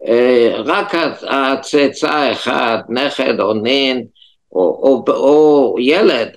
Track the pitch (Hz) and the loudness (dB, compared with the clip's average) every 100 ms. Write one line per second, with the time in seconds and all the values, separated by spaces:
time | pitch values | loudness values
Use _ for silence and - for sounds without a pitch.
0 | - 117 123 123 117 113 110 196 196 170 | 0 2 4 4 2 0 -2 -4 -2 -2
1 | 151 - - 139 135 135 - 147 139 - | -4 -6 -6 -2 -2 -4 -2 0 0 0
2 | 151 151 131 104 120 143 120 110 101 123 | -4 -2 -2 -2 -4 -2 -2 -2 -4 -4
3 | 139 - 131 107 98 110 117 139 135 127 | -4 -2 -2 -2 -2 -2 0 0 0 -2
4 | 117 _ _ _ _ - 87 - 135 123 | -8 _ _ _ _ -2 -2 0 0 2
5 | 139 139 135 151 151 147 123 95 127 175 | 0 0 2 4 4 4 2 0 0 2
6 | 220 127 107 | 2 0 -4